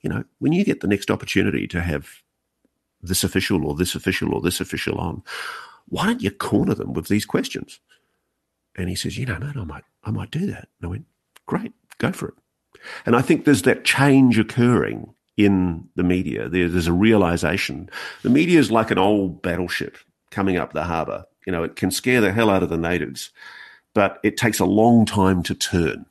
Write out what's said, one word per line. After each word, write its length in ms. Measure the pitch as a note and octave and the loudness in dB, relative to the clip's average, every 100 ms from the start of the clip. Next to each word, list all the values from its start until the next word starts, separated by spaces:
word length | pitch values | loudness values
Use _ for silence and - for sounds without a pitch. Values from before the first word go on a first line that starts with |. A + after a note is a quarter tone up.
you 80 | - | -4
know, 160 | F#2+ - _ | -6 -8 _
when 120 | C#3 | 0
you 140 | E3+ G3+ | 0 0
get 160 | - | -2
the 60 | F#2+ | -2
next 220 | G2+ - | -2 0
opportunity 560 | G#2 - G2 F#2+ C2+ G1+ | -4 0 0 0 -2 -4
to 120 | E2+ | -4
have 440 | E2+ D2 - - _ _ _ _ _ _ _ _ | -4 -4 -8 -20 _ _ _ _ _ _ _ _
this 220 | F2 F#2 | -6 -2
official 420 | F#2 F#2 - F#2 D2 | 0 -2 0 -2 -2
or 80 | |
this 220 | D2 F2+ - | -2 -4 -2
official 380 | - F#2 - | -4 -4 -2
or 80 | - | -2
this 180 | F2 - | -2 -4
official 380 | - - - - | -6 -6 -6 -6
on, 240 | E2+ - - - - - - - _ | -6 -8 -14 -14 -12 -14 -18 -20 _
why 200 | - G3 | -4 -4
don't 160 | A#3+ | -2
you 80 | G2 | -4
corner 420 | - - G#2 A2+ | -6 -2 0 0
them 200 | - - | -2 -4
with 140 | B1 - | -8 -2
these 180 | G#2 - | -2 0
questions?" 540 | - C4+ - - - _ _ _ _ _ _ _ _ _ - | -4 -4 -10 -14 -20 _ _ _ _ _ _ _ _ _ -10
And 140 | F2+ | -8
he 60 | F#2 | -6
says, 220 | - A#2 | -8 -6
"You 80 | C3 | -8
know, 120 | G2+ | -6
man, 200 | C#3+ C#3 | -8 -10
I 60 | |
might, 200 | F2 - _ _ | -12 -14 _ _
I 80 | - | -8
might 200 | G#2+ F#2 | -8 -6
do 160 | D#3 G3 | -6 -6
that." 220 | - - _ | -8 -18 _
And 60 | E2+ | -10
I 20 | |
went, 180 | F2 - _ _ _ - | -10 -14 _ _ _ -8
"Great, 280 | - - _ _ - | -6 -6 _ _ -4
go 120 | C3 | -4
for 180 | F#3+ - | -4 -12
it." 60 | _ _ _ _ _ - - - | _ _ _ _ _ -20 -8 2
And 100 | A#2+ | 2
I 60 | |
think 240 | D3 D#3+ D3+ | 4 2 4
there's 160 | C#3 | 4
that 220 | B2+ - - | 4 2 0
change 540 | C3 C#3 C3+ B2+ A2 | 2 6 6 6 4
occurring 760 | G#2+ B2 B2 A#2 A1+ G#1+ - _ _ - | 0 2 2 2 0 -6 -12 _ _ 2
in 500 | G2+ F#2+ F2+ E2 - - | 4 4 2 -2 -8 -2
the 80 | |
media. 460 | F2+ F2+ D#2+ G#1+ A1+ | 0 0 -2 -6 -2
There, 180 | F2 F2 | 0 2
there's 200 | F2+ E2+ | 2 2
a 60 | |
realization. 960 | F2 A2 G#2+ F2 E2+ E2 F#2+ - C2+ F2+ - - - | 4 6 6 4 2 0 -2 -4 -8 -12 -14 -14 -6
The 60 | G#2+ | 0
media 300 | C3 E3+ E3+ | 2 4 4
is 120 | A2+ | 4
like 180 | A2+ A2 | 2 2
an 80 | F#2+ | 2
old 460 | G2 G#2+ F#2+ - | 2 2 0 -4
battleship 540 | F#2 F2 F2+ - - - _ _ _ | -4 -4 -4 -6 -8 -12 _ _ _
coming 260 | - G2 F#2 | -4 0 0
up 160 | - | -2
the 120 | D#2 D#2+ | -4 -2
harbour. 400 | E2 C#2 G1+ - _ - | -2 -4 -8 -12 _ -6
You 60 | |
know, 120 | E2+ | -4
it 120 | E2 - | -4 -2
can 160 | F#2+ | -4
scare 300 | - B2+ B2+ | -2 0 2
the 100 | G#2 | 2
hell 180 | G#2 A2 | 2 2
out 140 | F#2+ | 2
of 60 | F2 | 0
the 80 | E2 | -2
natives, 520 | E2 F2 D#2 C2+ - _ - - - - _ | -2 -2 -4 -10 -16 _ -20 -20 -20 -20 _
but 260 | G#2+ G2 - | 2 2 2
it 120 | G#2 - | -2 0
takes 240 | A#2 - | -2 2
a 60 | F2+ | 2
long 400 | G#2 A#2 A#2 G#2+ | 4 6 6 4
time 380 | G#2 F#2+ F#2 | 2 2 2
to 100 | D#2+ | -2
turn. 520 | D#2+ - F2+ D#2+ A1+ - | -6 -2 0 0 -4 -14